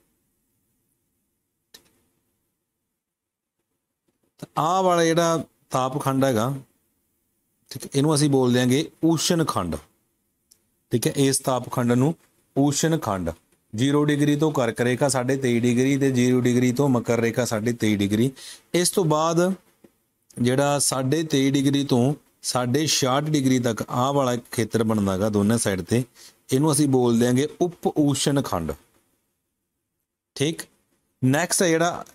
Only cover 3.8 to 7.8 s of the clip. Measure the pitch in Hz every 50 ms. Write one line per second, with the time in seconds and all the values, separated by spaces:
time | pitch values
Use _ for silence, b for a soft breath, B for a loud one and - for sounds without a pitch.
3.8 | _ _ _ _ _ _ _ _ _ _ _ _ - - _ - 147 160 180 190
4.8 | 190 185 175 170 165 165 165 165 170 165 165 165 - - _ _ _ _ - 135
5.8 | 127 131 139 143 - 135 135 135 135 135 127 107 110 131 143 135 139 - _ _
6.8 | _ _ _ _ _ _ _ _ _ _ _ _ _ _ _ _ _ _ - 123